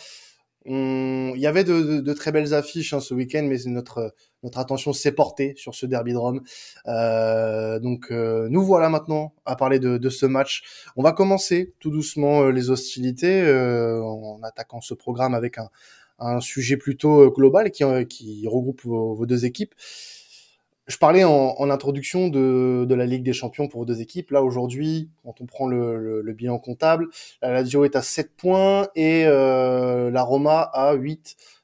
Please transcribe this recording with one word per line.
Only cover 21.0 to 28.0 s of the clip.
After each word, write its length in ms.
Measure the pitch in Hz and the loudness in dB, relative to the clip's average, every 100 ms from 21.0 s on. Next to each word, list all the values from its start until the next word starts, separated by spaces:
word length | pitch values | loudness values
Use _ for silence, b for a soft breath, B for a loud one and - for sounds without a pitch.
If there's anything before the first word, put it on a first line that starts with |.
| 156 180 180 | 6 6 6
en, 300 | 147 135 - | 4 2 0
en 120 | 143 | -2
introduction 600 | 139 139 139 135 185 185 | -2 -2 -6 -4 -2 0
de, 560 | 139 131 127 127 127 123 | 2 2 2 2 0 0
de 80 | 127 | 0
la 100 | 123 | 0
Ligue 180 | 127 | -2
des 100 | 127 | -2
Champions 340 | 123 120 - 147 | -4 -6 -6 -6
pour 140 | 117 | -6
vos 40 | 117 | -6
deux 140 | 117 | -6
équipes. 320 | 113 175 175 | -8 -12 -2
Là, 100 | 139 | 2
aujourd'hui, 680 | 131 123 127 127 156 160 160 _ | 2 0 -6 -4 -4 -4 -8 _
quand 180 | 123 - | -20 -18
on 40 | 123 | -16
prend 220 | - 131 | -6 -4
le, 300 | 123 120 113 | -2 -2 -4
le, 240 | 110 110 | -6 -6
le 120 | 107 | -8
bilan 240 | 110 120 120 | -8 -6 -6
comptable, 520 | 127 120 160 160 165 B B B | -8 -2 2 2 -2 B B B
la 100 | 123 | -2
Lazio 320 | 127 127 139 | -2 0 2
est 140 | 143 | 2
à 40 | 143 | 2